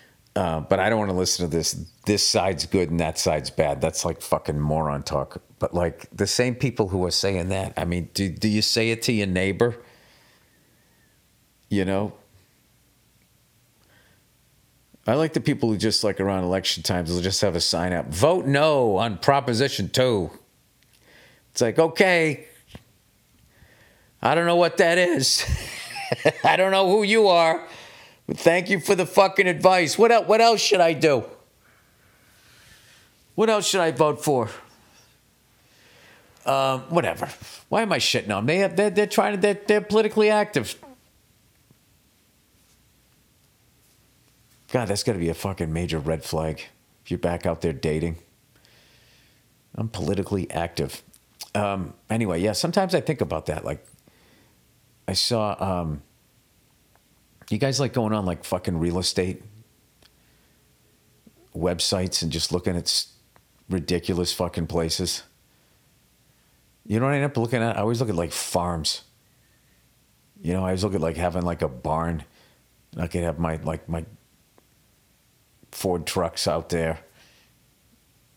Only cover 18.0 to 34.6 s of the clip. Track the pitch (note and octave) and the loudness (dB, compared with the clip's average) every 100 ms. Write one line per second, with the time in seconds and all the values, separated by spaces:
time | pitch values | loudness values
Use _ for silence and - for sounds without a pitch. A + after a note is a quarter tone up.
18 | B1 D#2+ C3+ F3+ C#3 C#3 D#3 D3 A#2+ F#2+ | -4 2 4 4 2 2 4 4 4 2
19 | A#2 F#2 - C#3 B2 A2+ C3+ - F#2+ - | 0 0 4 4 2 0 0 -2 -4 0
20 | B2+ G#2+ D#2 - _ _ _ _ _ _ | 2 2 -2 -8 _ _ _ _ _ _
21 | _ - - _ _ - A#2 A2 D#3+ D#3+ | _ -20 -20 _ _ -2 0 4 2 4
22 | F#3+ F3 D#3+ C#3+ - - _ - _ _ | 4 4 2 -2 -10 -20 _ -20 _ _
23 | _ _ _ _ _ _ - _ _ _ | _ _ _ _ _ _ -20 _ _ _
24 | _ _ A#2 D#3 E3+ F3 E3+ - E3+ F3 | _ _ 0 2 4 4 2 4 4 4
25 | F3+ E4 C3+ - - - - - - - | 2 2 2 0 -2 -6 -6 -14 -14 -12
26 | G5 - D3+ - - D#3+ F#3+ F#3+ F#3+ G#3 | -8 0 0 2 2 4 4 4 4 2
27 | G3+ A3 G#3 F3 E3 D4+ - - - - | 4 4 6 6 4 2 -4 -18 -20 -20
28 | - _ - - E3+ E3+ F#3 F#3+ - G3 | -20 _ -8 2 4 4 2 -2 2 0
29 | F3 - F#3+ F#3+ F#3 E3+ F#3 F#3 D#3+ - | 4 4 4 4 0 4 4 6 2 4
30 | A3+ A#3 F3 A3 A3+ G#3+ - F#3+ E3+ D#3 | 6 6 6 6 6 4 2 4 4 4
31 | D3+ C3 G#2 - _ _ _ _ _ _ | 4 4 0 -16 _ _ _ _ _ _
32 | _ _ _ _ _ - - - - - | _ _ _ _ _ -20 -20 -20 -20 -20
33 | _ _ _ - A3 G#3+ - G3 E3 C3+ | _ _ _ 0 2 4 2 2 2 4
34 | D#3 D3 - C3+ G#2 - | 2 2 0 0 0 -6